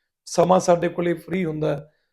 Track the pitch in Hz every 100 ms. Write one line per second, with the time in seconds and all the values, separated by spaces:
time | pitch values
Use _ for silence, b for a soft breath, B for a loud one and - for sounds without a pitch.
0 | _ _ - - 170 185 180 170 175 170
1 | 175 170 - 185 165 151 151 151 - b
2 | b